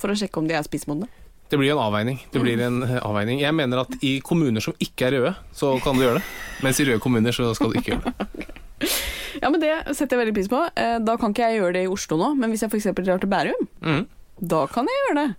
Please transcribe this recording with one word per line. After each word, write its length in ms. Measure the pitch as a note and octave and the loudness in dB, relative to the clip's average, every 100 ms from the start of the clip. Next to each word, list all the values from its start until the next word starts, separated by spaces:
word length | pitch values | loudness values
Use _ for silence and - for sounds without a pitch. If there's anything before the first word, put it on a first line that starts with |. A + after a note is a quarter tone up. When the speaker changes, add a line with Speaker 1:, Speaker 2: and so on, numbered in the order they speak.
Speaker 1:
for 80 | G3+ | -2
å 60 | G#3 | -2
sjekke 240 | G3 E3 | -2 -2
om 80 | D#3 | 0
de 80 | D#3+ | -2
er 80 | D#3 | -2
spisemodne? 420 | D3+ - D3 A3 - - - - | -6 -4 -6 -6 -12 -20 -16 -2
Speaker 2:
Det 80 | D3 | 2
blir 100 | C3+ | 2
en 80 | D3 | 2
avveining. 380 | G#2+ G#2 A2+ C3+ - | 2 2 0 -4 -4
Det 80 | C3+ | 0
blir 160 | B2 A#2 A#2+ | 0 2 0
en, 160 | B2 | 0
eh, 140 | B2+ B2+ G#2 | 0 -2 -2
avveining. 320 | G#2 G#2+ C3+ | -2 0 0
Jeg 140 | D3 D#3+ | 0 2
mener 300 | B2+ B2+ B2 | 0 0 -2
at 80 | C3 | -2
i 140 | C3+ C3+ | -2 -2
kommuner 460 | - E3+ C#3+ A2 - | 0 2 2 2 -2
som 80 | - | -4
ikke 220 | - - B2+ | -6 0 0
er 60 | C3+ | 2
røde, 160 | C3+ F#3+ - - | 0 -2 -10 -2
så 220 | C#3+ C3 | 0 2
kan 120 | C#3+ C3 | 2 4
du 60 | |
gjøre 140 | B2+ C3+ | 4 2
det. 80 | - - - - C3+ | -2 -12 -12 -2 0
Mens 160 | B2+ | 2
i 60 | C#3 | 2
røde 100 | A2 C3 | 2 2
kommuner, 260 | A#2 A#2 | 2 2
så 220 | A#2+ A#2+ A2 | 2 0 2
skal 140 | A2+ | 0
du 60 | B3 | 0
ikke 160 | A3+ | -2
gjøre 160 | B3+ - - | -2 -4 -6
det. 300 | G#3 - - - - - | -8 -8 -14 -14 -16 -6
Speaker 1:
<laughs> 160 | - - - - - D4+ | -4 -2 -4 -8 -8 -2
Ja, 140 | C4+ | 0
men 80 | D#4+ | 2
det 80 | D#4 D#4+ - | 2 0 -2
setter 240 | D4 C#4+ B3 | -2 0 2
jeg 40 | |
veldig 100 | A3+ | 2
pris 140 | G#3+ F#3+ | 0 0
på. 100 | B3+ E4 - | 0 0 0
Eh, 140 | A3+ A#3 A3 | 0 0 0
da 80 | A#3 | 2
kan 80 | A3+ | 0
ikke 120 | G#3 A#3 | 2 2
jeg 140 | A3+ | 2
gjøre 140 | F3+ F3+ | 2 2
det 60 | F#3 | 0
i 40 | |
Oslo 260 | G3 - D#3+ | -2 -2 0
nå, 120 | B3 C#4 | 2 2
men 100 | A3+ | 0
hvis 140 | A3 | 0
jeg 80 | A3 | 0
for 80 | G#3+ | 0
eksempel 260 | G#3+ F#3 F#3 | 0 0 2
drar 140 | F#3 | 2
til 80 | G3 | 2
Bærum, 380 | F#3 D#3+ B4 - - D#3+ | 2 0 0 -4 -4 -2
Speaker 2:
Mhm. 220 | D3 A3 - - - | 0 -2 -10 -18 -8
Speaker 1:
da 220 | E3+ D#3+ C#3 | 0 0 2
kan 160 | A#3+ D4 | 0 0
jeg 120 | C5+ | 0
gjøre 140 | C5+ D4 | 2 2
det. 160 | D4 | 0